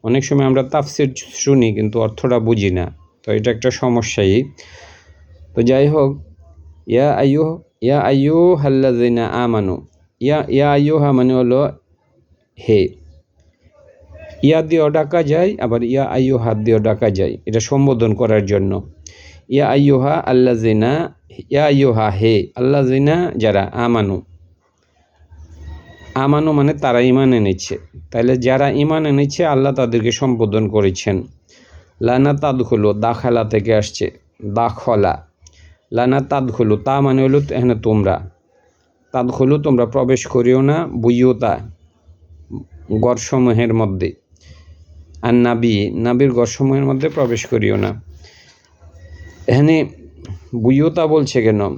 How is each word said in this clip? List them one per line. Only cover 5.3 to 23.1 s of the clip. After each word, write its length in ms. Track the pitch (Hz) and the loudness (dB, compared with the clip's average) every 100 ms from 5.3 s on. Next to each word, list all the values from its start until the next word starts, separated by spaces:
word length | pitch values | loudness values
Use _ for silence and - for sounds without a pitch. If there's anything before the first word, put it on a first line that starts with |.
| - - | -20 -10
তো 100 | - | -2
যাই 240 | 117 131 143 | 2 2 2
হোক, 220 | 156 135 143 - - - - - - - | 2 0 -2 -14 -20 -20 -20 -20 -20 -2
ইয়া 220 | 113 143 | 0 2
আইয়ুহ-, 440 | 117 139 143 156 170 - _ | 2 2 2 0 -4 -14 _
ইয়া 160 | 117 143 | 0 2
আইয়ুহাল্লাযিনা 1200 | 98 139 139 160 175 175 143 135 135 123 120 117 117 | 2 2 2 4 4 2 2 2 2 2 2 0 -2
আমানু। 420 | 120 120 113 95 90 - _ _ _ | -2 0 0 -2 -4 -10 _ _ _
ইয়া, 180 | 127 151 - | -2 -2 0
ইয়া 200 | 135 147 | 0 2
আইয়ুহা 380 | 143 143 156 143 | 2 2 2 2
মানে 200 | 131 127 | 2 2
হলো 260 | 127 123 127 147 - _ _ _ _ _ _ _ - | 2 2 2 0 -4 _ _ _ _ _ _ _ -14
হে। 220 | - 107 90 - - - _ _ _ _ _ _ - - - - - - | 0 2 2 -4 -20 -20 _ _ _ _ _ _ -20 -20 -20 -20 -20 -2
ইয়া 160 | 139 160 | 2 2
দিয়েও 260 | 160 165 151 | 2 0 2
ডাকা 300 | 151 147 175 | 0 0 -2
যায়, 280 | 151 156 185 214 | 0 0 0 -2
আবার 200 | 120 117 | -4 -2
ইয়া 220 | 117 131 | 0 -2
আইয়ুহা 480 | 135 120 131 131 113 | -2 0 0 0 0
দিয়েও 260 | 110 107 113 | -2 2 2
ডাকা 280 | 107 107 117 | 2 0 0
যায়, 240 | 95 85 55 - | 0 -2 -4 -4
এটা 140 | 113 | -4
সম্বোধন 500 | - 139 139 123 113 | 0 2 2 2 0
করার 300 | 104 117 107 98 | 0 2 2 2
জন্য। 260 | 101 98 101 - - - - - - _ | 0 0 -4 -8 -20 -20 -20 -20 -20 _
ইয়া 180 | 135 147 | 0 2
আইয়ুহা 460 | 139 143 135 135 160 - | 2 4 2 2 -2 0
আল্লাযিনা, 680 | 127 127 117 113 107 113 151 - - _ - - | 2 2 2 0 2 2 0 -4 -10 _ -20 -4
ইয়া 140 | 143 | 0
আইয়ুহা 420 | 151 143 135 110 107 | 2 4 2 2 0
হে, 240 | 98 113 110 - - | 0 2 2 0 -4
আল্লাযিনা 600 | 127 143 131 135 143 | 0 2 2 2 2